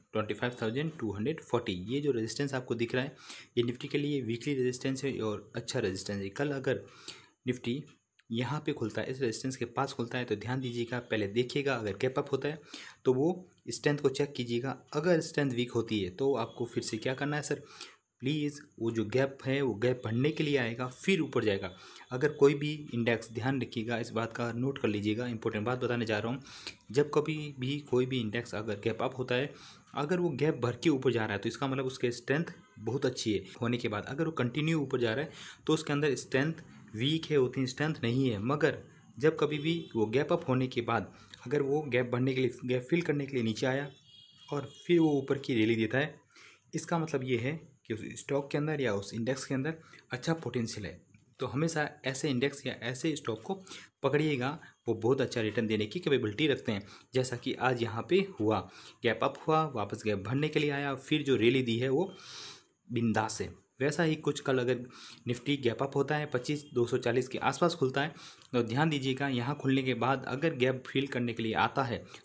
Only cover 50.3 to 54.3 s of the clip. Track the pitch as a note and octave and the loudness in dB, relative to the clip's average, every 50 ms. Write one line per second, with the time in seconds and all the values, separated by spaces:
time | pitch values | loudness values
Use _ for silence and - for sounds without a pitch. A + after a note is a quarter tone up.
50.3 | D#3+ D#3+ - - - B2+ A2+ A2 - A2 G#2 D#2 F2+ - - _ - - _ _ | -2 -2 -2 -4 -2 -2 -2 -2 -4 -6 -8 -8 -10 -14 -18 _ -20 -20 _ _
51.3 | _ - C3 B2 G#2+ C#3 D#3+ E3 D#3+ D3+ D3 C#3 - - - D#3+ C3 - - D#3 | _ -6 -6 -2 0 0 0 2 2 0 -2 -2 -4 -4 -4 -4 -2 0 0 0
52.3 | C3 B2 C3+ C#3+ C#3 - - B2+ A#2 - A2+ A#2+ B2+ C3 - E3 D3 C#3 - - | 2 2 2 0 0 -4 -6 -8 -6 -6 -6 -6 -4 -2 -2 -2 -2 -2 -4 -4
53.3 | A2 - - - F#3+ F#3+ - - - - - - _ _ - C#3 C3+ D3 D#3 D#3 | -6 -4 -6 -6 -8 -8 -8 -12 -16 -16 -16 -20 _ _ 0 2 4 4 4 2